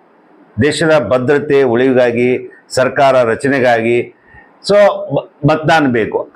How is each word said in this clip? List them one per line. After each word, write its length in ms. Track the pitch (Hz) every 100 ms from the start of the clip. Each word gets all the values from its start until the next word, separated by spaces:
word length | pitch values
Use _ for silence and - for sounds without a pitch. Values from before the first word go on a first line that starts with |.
| _ _ _ _ _ -
ದೇಶದ 440 | 139 143 165 156 110
ಭದ್ರತೆ 540 | 127 127 143 147 139
ಉಳಿವಿಗಾಗಿ, 880 | 131 117 131 127 123 117 123 123 - - -
ಸರ್ಕಾರ 540 | - 127 - 139 127
ರಚನೆಗಾಗಿ. 960 | 117 110 139 139 123 117 113 120 117 - _ - - _ -
So, 40 | 202 202 - -
ಮ-, 360 | 139 - _ 143
ಮತದಾನ 360 | 156 156 160 143
ಬೇಕು. 440 | 120 101 - -